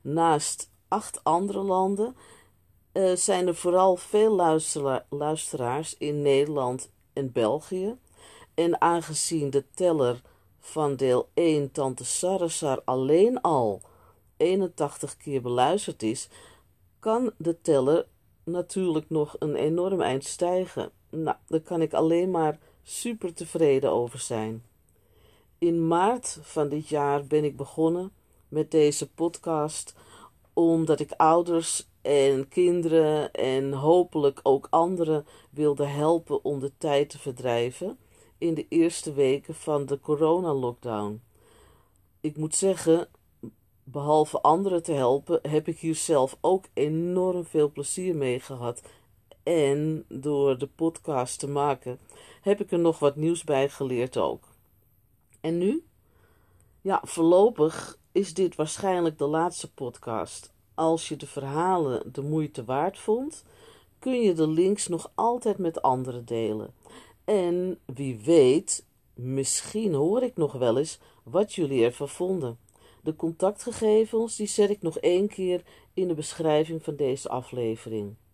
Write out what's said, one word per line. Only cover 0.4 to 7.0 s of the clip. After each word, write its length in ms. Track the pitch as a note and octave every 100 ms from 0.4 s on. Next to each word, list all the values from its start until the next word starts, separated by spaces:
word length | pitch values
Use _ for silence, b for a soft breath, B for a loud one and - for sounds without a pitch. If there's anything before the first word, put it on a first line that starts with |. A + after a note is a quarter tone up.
| - - - _ _
acht 360 | G3+ - -
andere 380 | - E3+ G3 G3
landen, 540 | G3 F#3 F#3+ G3+ A3+ C4 b b b b _ _ _
eh, 220 | F#3 F#3
zijn 340 | F3+ - F#3 F3+
er 80 | E3+
vooral 400 | F3 F3+ F#3+ F3+
veel 400 | - G#3+ A3 G3+
luistera-, 720 | E3+ D#3+ - D3+ C#3 C3 -
luisteraars 880 | C#3+ D3 D#3 - C#3+ A#2+ C3+ D#3 -
in 240 | D3 D3
Nederland 680 | C#3+ C#3 D3 D3 B2+ C3 - _